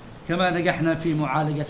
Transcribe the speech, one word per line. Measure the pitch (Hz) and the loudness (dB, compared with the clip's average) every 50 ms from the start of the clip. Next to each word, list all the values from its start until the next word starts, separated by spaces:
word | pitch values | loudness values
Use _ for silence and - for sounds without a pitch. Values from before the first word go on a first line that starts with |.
| - - - - - | -20 -20 -20 -12 -6
كما | - 170 185 185 180 | -2 0 2 2 2
نجحنا | 165 175 165 180 170 - 160 165 160 | 2 2 2 0 2 2 2 0 0
في | 156 160 170 156 | 0 0 0 0
معالجة | 151 151 135 131 151 151 151 147 147 147 | 0 0 0 0 0 0 0 0 -2 -4